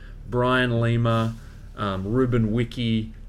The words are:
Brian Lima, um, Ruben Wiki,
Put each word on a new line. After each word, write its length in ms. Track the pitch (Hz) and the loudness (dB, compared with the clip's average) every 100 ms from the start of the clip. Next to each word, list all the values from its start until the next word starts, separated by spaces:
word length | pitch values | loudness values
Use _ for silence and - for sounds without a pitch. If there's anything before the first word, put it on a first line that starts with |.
| - - - | -16 -16 -4
Brian 520 | 123 123 127 123 117 | 0 4 4 2 2
Lima, 540 | 117 117 117 113 113 113 - - - - | 2 2 2 2 0 -4 -12 -18 -14 -6
um, 280 | 101 95 95 | -4 -2 0
Ruben 400 | 123 127 120 110 | 2 2 2 2
Wiki, 600 | 117 117 - 117 113 110 - | 2 -2 -2 0 0 -2 -10